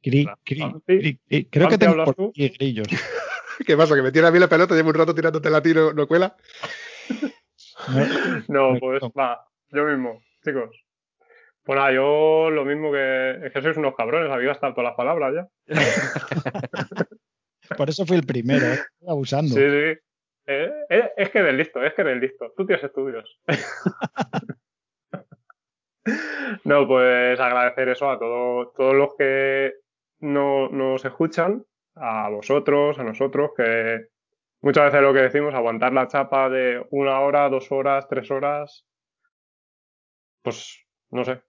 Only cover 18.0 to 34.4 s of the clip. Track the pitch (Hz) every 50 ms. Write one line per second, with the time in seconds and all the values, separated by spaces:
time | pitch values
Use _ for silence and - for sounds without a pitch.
18 | 190 156 180 175 147 127 127 127 113 123 139 127 127 120 123 139 - - _ _
19 | 170 175 165 143 135 123 139 139 156 151 123 139 139 143 143 143 147 160 156 160
20 | _ _ _ _ _ _ _ _ _ - 139 139 156 180 - 202 196 - 170 208
21 | 240 214 - - 196 196 - 220 190 156 131 131 160 - _ 127 127 151 151 -
22 | 190 151 131 123 120 131 - - 120 113 _ - 190 196 196 143 - 139 _ -
23 | 135 139 120 113 107 - _ _ _ - 156 131 - - - - - 180 - -
24 | 285 - _ - - - - - - - - _ _ _ _ _ _ _ _ _
25 | _ _ - 185 - _ - _ _ _ _ _ _ _ _ _ _ _ _ _
26 | _ 214 262 311 - 302 302 - 285 240 214 190 _ - 143 143 139 113 131 127
27 | 127 127 127 123 123 123 127 123 131 123 123 123 123 123 - - 131 127 127 123
28 | 143 139 131 113 117 113 120 120 123 123 123 123 123 120 _ - 131 131 135 139
29 | 143 143 143 - 143 135 135 135 135 139 135 135 135 131 127 - _ _ _ _
30 | _ _ _ _ 156 147 143 143 139 139 139 139 135 - - 139 131 131 131 131
31 | 131 131 - - 165 160 160 - 170 180 208 254 - _ _ _ _ _ _ 170
32 | 147 117 110 110 107 104 107 104 - - 139 147 143 151 143 143 143 147 147 135
33 | 131 113 110 - 135 135 131 143 143 147 - - 123 113 113 113 113 113 113 113
34 | 110 _ _ _ _ _ _ _